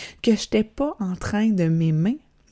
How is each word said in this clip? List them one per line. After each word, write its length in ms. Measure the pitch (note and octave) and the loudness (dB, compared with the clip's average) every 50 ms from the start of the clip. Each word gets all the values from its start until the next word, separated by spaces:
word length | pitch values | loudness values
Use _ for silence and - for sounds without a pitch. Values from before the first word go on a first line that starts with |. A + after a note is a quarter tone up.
| - - - - | -16 -18 -16 -2
que 140 | - A#3 G#3+ | 0 2 2
j'étais 300 | G#3 - - - G#3+ G#3+ | 2 0 0 0 0 0
pas 320 | G#3+ - - C#4 D4+ D4+ - | -2 -4 -4 -4 -4 -4 -4
en 160 | G3+ F3+ F3+ | -6 -6 -6
train 360 | D#3+ - - - G#3 A3 A3+ | -6 -4 -4 -2 0 2 2
de 180 | G#3 F3+ E3 D#3+ | 2 2 2 2
m'aimer, 500 | E3 E3 E3 D#3+ D#3 D#3 E3 G#3+ C#4 D#4 - _ _ _ _ _ | 2 2 2 2 2 2 0 0 -2 -4 -8 _ _ _ _ _